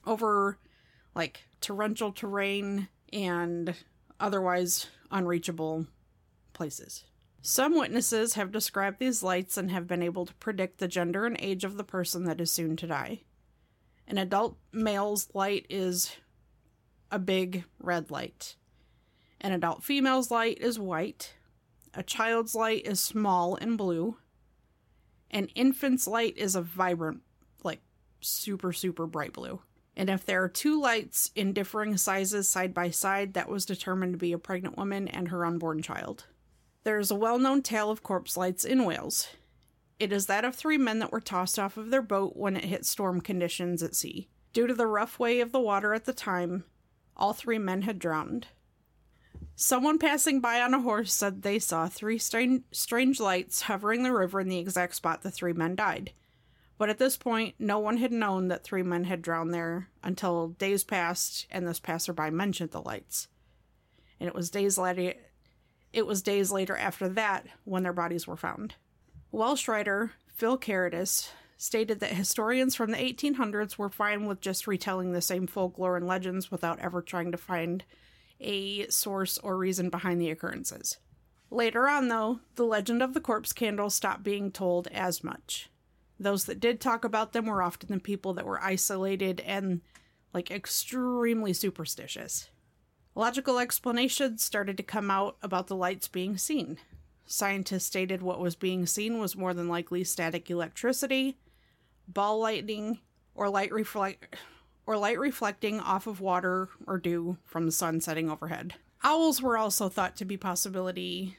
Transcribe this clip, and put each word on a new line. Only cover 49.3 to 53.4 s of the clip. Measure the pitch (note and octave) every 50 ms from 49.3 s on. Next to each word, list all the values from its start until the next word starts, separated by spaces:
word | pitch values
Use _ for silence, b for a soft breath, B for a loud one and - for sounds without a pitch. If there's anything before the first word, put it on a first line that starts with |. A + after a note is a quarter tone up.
| B B B B -
Someone | - - - C4 B3+ B3+ D4+ D#4 D#4+
passing | D#4+ D#4 C#4+ D4+ - D#4+ C#4 C4+
by | A#3+ A#3 A#3 A#3+ A#3+
on | B3 B3+
a | C4
horse | B3 A#3+ G#3+ G#3 A#3 F#3+ -
said | - G#3 G3+ F#3+ G3 G3
they | G3+ G3+ A3
saw | G#3+ - F3 E3 D#3+ E3+
three | - - G#3+ G#3+ A3+ A3+
stan-, | - - - A3+ B3+ B3 C4 B3+ - - -
strange | - - - - C4 C4 C4 C#4 C4
lights | A3 G3 F#3 F3+